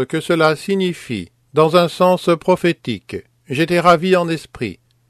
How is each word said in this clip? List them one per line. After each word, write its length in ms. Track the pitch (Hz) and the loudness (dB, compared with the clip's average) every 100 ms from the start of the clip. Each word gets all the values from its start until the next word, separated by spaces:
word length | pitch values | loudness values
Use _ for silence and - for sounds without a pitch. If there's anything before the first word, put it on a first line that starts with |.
| 127 | -4
que 140 | 160 | -4
cela 340 | - 170 156 151 | -2 2 2 0
signifie, 760 | - 196 185 170 - 113 85 _ _ | -4 -2 -2 -4 -8 -10 -10 _ _
dans 220 | 147 160 175 | 0 4 4
un 140 | 175 | 0
sens 400 | - 185 180 - 170 | 0 0 2 0 -2
prophétique, 800 | - 185 175 165 - 104 - 92 - _ _ | 0 0 0 -4 -6 -10 -8 -14 -14 _ _
j'étais 300 | 131 165 175 | -4 0 2
ravi 340 | 175 170 185 185 | 4 4 4 0
en 140 | 170 | 0
esprit, 500 | 160 - - 113 87 _ _ _ | -6 -8 -10 -10 -10 _ _ _